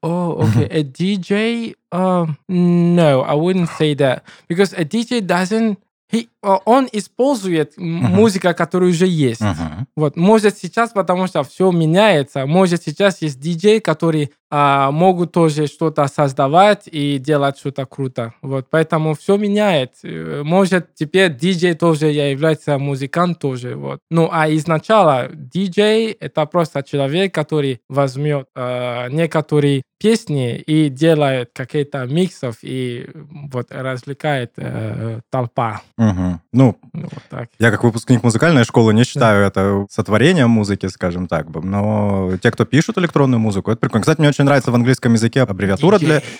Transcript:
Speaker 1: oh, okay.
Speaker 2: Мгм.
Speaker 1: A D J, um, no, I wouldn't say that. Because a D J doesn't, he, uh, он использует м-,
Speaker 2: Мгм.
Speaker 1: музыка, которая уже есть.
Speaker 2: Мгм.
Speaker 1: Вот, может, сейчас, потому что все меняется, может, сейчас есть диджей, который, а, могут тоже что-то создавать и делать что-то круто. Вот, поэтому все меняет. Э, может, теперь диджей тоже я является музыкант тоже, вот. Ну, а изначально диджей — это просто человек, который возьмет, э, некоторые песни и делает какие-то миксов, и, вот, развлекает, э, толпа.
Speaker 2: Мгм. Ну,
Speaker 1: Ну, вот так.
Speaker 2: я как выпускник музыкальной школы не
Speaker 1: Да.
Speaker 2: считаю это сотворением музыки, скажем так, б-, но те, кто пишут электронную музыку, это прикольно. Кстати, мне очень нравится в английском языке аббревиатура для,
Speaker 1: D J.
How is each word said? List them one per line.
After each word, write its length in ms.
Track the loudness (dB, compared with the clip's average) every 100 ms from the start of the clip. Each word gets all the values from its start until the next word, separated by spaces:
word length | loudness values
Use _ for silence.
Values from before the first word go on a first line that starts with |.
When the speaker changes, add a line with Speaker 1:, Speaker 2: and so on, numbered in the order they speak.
Speaker 1:
oh, 400 | -6 -4 -4 -2
okay. 220 | 0 2 0
Speaker 2:
Мгм. 40 |
Speaker 1:
A 120 | -2
D 320 | -4 -4 -4 -2
J, 580 | -2 -2 -2 -4 -8 -14 _
um, 420 | -4 0 0 -2 -6 _
no, 720 | 0 2 4 4 4 4 4
I 120 | 0 0
wouldn't 340 | 0 0 -2 -2
say 160 | -2 0
that. 260 | 0 0 -8 -20 _
Because 240 | -2 0 0
a 60 |
D 200 | -4 -4
J 160 | -4 -4
doesn't, 560 | -2 -2 0 -2 -2 -4 _ _ _
he, 140 | -6 -6 _
uh, 160 | -2 0 4
он 220 | 2 2
использует 800 | -4 -10 _ 0 0 -2 -2 -2 -4
м-, 60 | -8 -2
Speaker 2:
Мгм. 100 | 2 4
Speaker 1:
музыка, 380 | 4 4 -2
которая 380 | 0 -2 0 2
уже 160 | 2 2
есть. 340 | 2 0 0
Speaker 2:
Мгм. 460 | -4 -4 -8 -8 -10 -2
Speaker 1:
Вот, 180 | -2 2
может, 420 | 4 4 4 -2
сейчас, 340 | -8 -4 -2
потому 360 | -2 -2 0 0
что 160 | -2
все 280 | -6 0 0
меняется, 760 | 2 2 4 4 2 0 -4 0
может, 380 | 2 2 0
сейчас 380 | -4 0 0 0
есть 180 | -6 -6
диджей, 400 | -6 0 2 2
который, 500 | 0 0 0 0 -2 -8 _
а, 400 | 0 2 2 2
могут 400 | 2 2 2 -2
тоже 360 | 2 0 0 -4
что-то 400 | -2 -4 0 -2
создавать 800 | 0 -2 0 2 4 4 2 -4
и 300 | -6 -4 -4
делать 400 | 0 0 0 -4
что-то 280 | -10 -8 -10
круто. 480 | -8 -8 -6 -10 -10
Вот, 260 | -8 -8 -2
поэтому 440 | 0 0 0 -2 -4
все 220 | -2 0
меняет. 560 | 0 0 2 0 -2 _
Э, 400 | -14 -12 -8 -8
может, 500 | 0 2 2 0 -4
теперь 420 | _ -2 2 2 0
диджей 380 | -2 0 0
тоже 380 | 2 0 2 0
я 180 | 0 -2
является 480 | 0 0 0 -2 -2
музыкант 640 | -2 -4 -4 0 0 0
тоже, 360 | -6 -6 -10 -12
вот. 240 | -10 -12 _
Ну, 180 | 0 0
а 160 | 0 0 0
изначально 760 | 0 -2 2 4 4 2 -2
диджей — 800 | -10 -10 -6 -4 0 2 2 -2 -6
это 240 | -8 -4 -2
просто 380 | -2 -2 -4
человек, 500 | -6 -4 -2 0 -2
который 460 | -2 -4 -2 -2 -6 _
возьмет, 560 | -2 -2 -2 -4 -4 -6 -10
э, 520 | -8 -6 -6 -6 -6
некоторые 720 | -4 -2 -2 0 0 2 0 -4 _
песни 580 | 0 0 -2 -4 -4 -6
и 300 | -2 0 0
делает 600 | 2 2 2 2 -2 -6
какие-то 520 | -10 -8 -6 -4 -6 -4
миксов, 520 | -2 -2 -4 -10 -10
и, 460 | -10 -8 -8 -10 -14 -18 -20 -18 -10
вот, 160 | -10 -10
развлекает, 800 | -10 -8 -8 -10 -8 -4 -4 -4 -10
э, 600 | -10 -8 -8 -6 -8 -10 -8
толпа. 500 | -6 -4 -4 -6 -6 -14 0
Speaker 2:
Мгм. 420 | 0 2 -2 -4 _
Ну, 220 | 4 4 2 -10
Speaker 1:
Ну, 80 | -16 -14
вот 120 | -16 -16
так. 180 | -14 -14 _
Speaker 2:
я 120 | 0
как 120 | 2
выпускник 380 | 0 0 0 2
музыкальной 400 | 2 2 2 4 4
школы 280 | 4 4
не 80 | 4
Speaker 1:
Да. 40 | 2
Speaker 2:
считаю 420 | 2 2 4 2
это 380 | 0 0 0 -4
сотворением 600 | -6 -2 2 4 4 4
музыки, 380 | 4 2 -2 -4
скажем 400 | -4 -6 -4 -4
так, 220 | -6 -6
б-, 120 | -10
но 680 | -6 -2 -2 0 0 -2 -2 0
те, 80 | -2
кто 140 | 0 0
пишут 320 | 0 0 -2
электронную 420 | -2 0 0 2
музыку, 320 | 0 -2 -4
это 80 | -4
прикольно. 220 | -2 0
Кстати, 180 | 0 2
мне 100 | 2
очень 160 | 2 4
нравится 260 | 4 2
в 40 | 0
английском 380 | 2 2 2
языке 280 | 2 2 0
аббревиатура 560 | 0 0 -2 2 4 4
для, 220 | 2 0
Speaker 1:
D 20 |
J. 20 | -2 -16